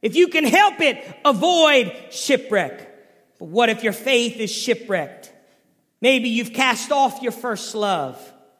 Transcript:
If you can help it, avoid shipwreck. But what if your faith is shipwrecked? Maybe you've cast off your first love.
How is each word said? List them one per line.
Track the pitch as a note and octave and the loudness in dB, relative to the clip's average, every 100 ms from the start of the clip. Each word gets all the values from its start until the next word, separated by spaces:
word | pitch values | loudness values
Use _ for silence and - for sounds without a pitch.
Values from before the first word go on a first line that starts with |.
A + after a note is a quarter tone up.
If | A3+ | 0
you | D4+ F4 | 4 4
can | D#4+ | 4
help | D4 F4 G4+ G4 | 4 6 4 4
it, | D4+ A#3+ - - | -2 -2 -10 -2
avoid | D4 A3+ D#4+ F4 D#4 C#4 G#3+ - - | 0 2 2 4 6 4 2 -6 -16
shipwreck. | - - C4+ - G#3 D3+ - - - _ _ _ _ | -12 -2 -2 0 -2 -2 -8 -20 -20 _ _ _ _
But | E3+ | -6
what | F#3 A#3 | 0 2
if | A3 | 0
your | A3+ | -4
faith | G3 B3+ B3+ A#3+ - | -4 0 0 0 -4
is | G#3+ | -8
shipwrecked? | - - A3+ B3+ F#3 C#3+ - - - _ _ _ _ _ _ | -6 -4 -4 -2 -6 -6 -12 -20 -20 _ _ _ _ _ _
Maybe | A#3 C4 A#3+ | 0 2 0
you've | A3+ A#3 | -4 -4
cast | A#3 C4 A#3+ - | -2 -2 -2 -2
off | C#4+ C4+ - | 0 0 0
your | B3 | -8
first | - B3 G#3+ - | -6 -8 -8 -8
love. | A3 G#3 F3+ C#3 B2+ - - _ _ | -4 -2 -2 -4 -10 -20 -20 _ _